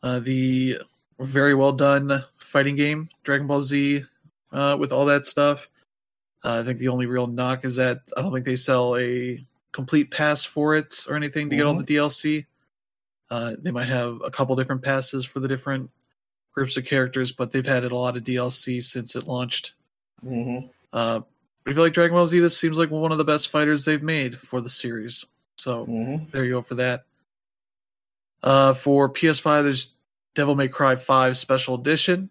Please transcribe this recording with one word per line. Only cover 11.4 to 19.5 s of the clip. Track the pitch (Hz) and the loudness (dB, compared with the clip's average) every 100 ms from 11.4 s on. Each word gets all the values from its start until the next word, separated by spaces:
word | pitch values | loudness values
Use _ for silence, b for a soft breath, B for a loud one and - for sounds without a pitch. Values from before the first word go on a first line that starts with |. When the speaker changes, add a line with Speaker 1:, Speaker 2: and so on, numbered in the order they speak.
| 147 | -2
Speaker 1:
to | 147 | 2
get | 147 | 2
all | |
Speaker 2:
Mm-hmm. | 151 | 0
Speaker 1:
the | 139 | 0
D | 147 | 0
L | 147 | 0
C. | - 151 151 143 _ _ _ _ _ _ _ _ | 0 -2 -4 -6 _ _ _ _ _ _ _ _
Uh, | 120 117 110 | -8 -6 -6
they | - | -6
might | 120 123 | -4 -2
have | 127 120 117 | -2 -2 -6
a | - | -10
couple | - 131 | -4 0
different | 131 131 135 | 0 0 -2
passes | 139 135 131 135 | -2 -2 -2 -6
for | 127 139 | -8 -6
the | 131 | -4
different | 135 139 135 131 _ _ _ _ _ _ - | -4 -4 -6 -8 _ _ _ _ _ _ -4
groups | 131 135 | -2 -2
of | 127 | 0
characters, | 135 127 131 127 | 0 0 -2 -4
but | - 120 | -4 -4
they've | 135 131 | -2 0
had | 131 | 0
a | 123 | 0
lot | 123 127 123 | -2 -2 -4
of | |
D | 113 123 | -4 -2
L | 123 | -2
C | 123 - 123 | -4 -4 -4
since | 120 123 117 123 | -4 -6 -6 -8
it | - | -6
launched. | 123 123 | -6 -4